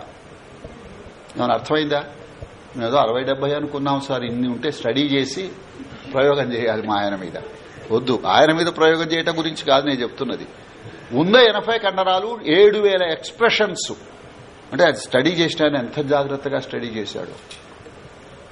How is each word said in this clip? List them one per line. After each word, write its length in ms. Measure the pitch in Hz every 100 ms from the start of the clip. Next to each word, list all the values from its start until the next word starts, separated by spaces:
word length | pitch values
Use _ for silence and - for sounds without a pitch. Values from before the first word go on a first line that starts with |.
| - - - - - - - - - - - - - -
ఏమైనా 160 | 120
అర్థమైందా? 500 | 113 120 156 147 147 147 - - - - - - 127
మేము 120 | 117
ఏదో 100 | 143
అరవై 260 | 110 123
డెబ్బై 280 | 131 135 139
అనుకున్నాం 500 | 147 147 143 139 135
సార్, 220 | 135 127
ఇన్ని 240 | 120 120 127
ఉంటే 240 | 113 151
స్టడీ 300 | 143 120 131
చేసి 500 | 147 139 131 185 190 - - - - - -
ప్రయోగం 400 | 127 143 143 123
చేయాలి 340 | 117 110 107 107
మా 120 | 101
ఆయన 160 | 101 98
మీద. 220 | 87 90 - - - - -
వద్దు, 320 | 110 131 110 92
ఆయన 260 | 110 156
మీద 120 | 165 170
ప్రయోగం 420 | 170 160 165 160
చేయటం 300 | 165 165 160
గురించి 260 | 160 160
కాదు 240 | 147 135 147
నేను 140 | 127
చెప్తున్నది. 460 | 117 - 123 85 76 - - - - - -
ఉన్న 220 | 120 175 247
ఎనభై 420 | 233 208 - 226
కండరాలు 600 | 202 185 185 185 214 226 151
ఏడు 340 | 175 202 214
వేల 240 | 202 180
ఎక్స్‌ప్రెషన్స్. 880 | 175 156 - - 226 - 202 170 - - - - - - - - -
అంటే 120 | 135
అది 140 | 170 131
స్టడీ 320 | - - 156
చేసిన 360 | 170 160 - 151
ఆయన 100 | 143
ఎంత 260 | 120 151
జాగ్రత్తగా 580 | 139 143 139 139 139 135
స్టడీ 280 | - 123 120
చేశాడు. 760 | 110 98 107 87 - - - - - - - - - - - -